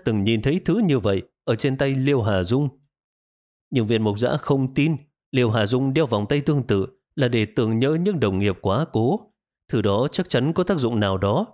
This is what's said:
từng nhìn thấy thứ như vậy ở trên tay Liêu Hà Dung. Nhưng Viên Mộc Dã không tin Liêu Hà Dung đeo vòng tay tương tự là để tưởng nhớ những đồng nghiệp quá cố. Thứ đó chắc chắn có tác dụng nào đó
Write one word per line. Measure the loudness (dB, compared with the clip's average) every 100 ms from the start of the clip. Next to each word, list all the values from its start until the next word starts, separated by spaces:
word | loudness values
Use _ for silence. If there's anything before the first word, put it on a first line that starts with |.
| -2
từng | 0
nhìn | 0 0
thấy | 0 -2 0
thứ | 0 2
như | 2
vậy | 2 -2 -4 _
ở | -4 -2
trên | -2 0
tay | -2 0
Liêu | 0 0
Hà | 2 0
Dung. | 0 0 -2 -6 _ _ _ _ _ _ _ _ -4
Nhưng | -2 0
Viên | 0
Mộc | 0 0
Dã | -2 -2
không | 0 0 0
tin | 0 -2 -2 -8 _ _
Liêu | 0 0
Hà | 2 0
Dung | 0 0
đeo | 0 0
vòng | 0 0
tay | -2
tương | 0 0
tự | 0 0 -2 _ _ -2
là | 0
để | 0 -2
tưởng | 0 0 0
nhớ | 0 0
những | 0 0
đồng | 0 2
nghiệp | 0 0
quá | 0 0 0
cố. | 0 0 -2 -6 _ _ _ -6
Thứ | -2
đó | 2 2 0
chắc | -2 -2
chắn | 0 0
có | -2
tác | 0 0
dụng | 0 0
nào | 0 0
đó | 0 0 -2